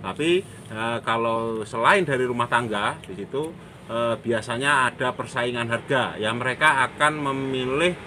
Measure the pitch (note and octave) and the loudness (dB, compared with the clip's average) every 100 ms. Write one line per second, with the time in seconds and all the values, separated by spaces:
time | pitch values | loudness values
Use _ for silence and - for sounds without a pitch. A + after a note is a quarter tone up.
0 | F#2+ F#2 D#3 F3+ G3+ - - A2 A#2 A#2 | -8 -2 2 2 0 -14 -12 -4 -2 -2
1 | A#2+ A2+ A#2 A2+ A2+ A2+ G#2 A#2 B2 G3 | 0 2 2 0 0 -4 -4 2 6 6
2 | E3 C3 B2+ A#2+ A#2+ C#3 A#2+ G#2 G#2+ D#3 | 4 2 0 0 2 2 0 0 -2 -4
3 | - F#2+ G2 C3 D#3 E3 - - - A2+ | -10 -12 -6 -6 -6 -10 -18 -20 -6 -2
4 | A#2 A2+ A2+ A2+ G#2+ A#2 C#3 C#3+ B2+ - | 0 -2 0 -2 -2 -2 2 4 2 2
5 | B2+ B2 A#2 C3 B2 A#2+ A#2 A#2 - C3+ | -2 -2 -6 -2 -2 -2 -2 -2 0 0
6 | G#2 D#2+ G#2+ A#2 B2 B2 D#3 C#3 B2+ - | 0 -2 -2 0 -2 2 4 4 2 2
7 | D3+ D3+ C#3+ C3+ C3+ C3 B2+ C3+ F3 F3 | 2 2 -2 -2 -2 -2 -2 2 0 0